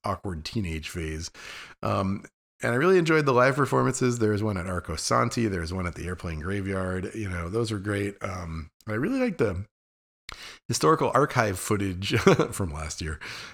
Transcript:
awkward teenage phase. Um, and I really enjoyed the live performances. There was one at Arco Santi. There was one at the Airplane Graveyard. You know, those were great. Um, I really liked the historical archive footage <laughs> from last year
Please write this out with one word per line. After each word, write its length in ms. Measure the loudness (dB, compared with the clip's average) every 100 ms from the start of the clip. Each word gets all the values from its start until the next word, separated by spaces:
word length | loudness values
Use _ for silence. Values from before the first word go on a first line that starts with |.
awkward 400 | -6 -4 -6 -8
teenage 460 | -6 -4 -2 -4 -6
phase. 420 | -6 -6 -6 -10 -12 -18 -16 -18 -6
Um, 440 | -2 0 0 -2 -8 _ _ -6
and 100 | 0
I 40 | 2
really 220 | 4 4
enjoyed 280 | 6 4 6
the 80 |
live 220 | 6 6 4
performances. 640 | 2 4 2 2 0 2
There 120 | 2
was 100 | 2
one 160 | 0 0
at 100 | -2
Arco 280 | -4 -4 -4
Santi. 520 | 0 2 2 2 0
There 140 | 0
was 120 | -2
one 120 | -2 -4
at 100 | -4
the 100 | -6
Airplane 340 | -6 -6 -4
Graveyard. 720 | -4 -4 -2 -2 -2 -2 -4
You 160 | -6 -6
know, 200 | -4 -2
those 220 | -2 -2
were 80 | -2
great. 360 | -2 -2 -2 -4
Um, 480 | -6 -6 -6 -8 -10 _ -6
I 60 |
really 260 | -2 -2 0
liked 180 | 0 0
the 280 | 0 -2 -8 _ _ _ _ _ -20 -18 -18 -12 -6
historical 440 | 2 4 4 4
archive 460 | 2 2 2 2 0
footage 580 | -2 0 0 -4 0 4
<laughs> 320 | 6 6 4
from 220 | -2 -4
last 280 | -4 -8 -6
year 180 | -6 -8 -10 -12 -14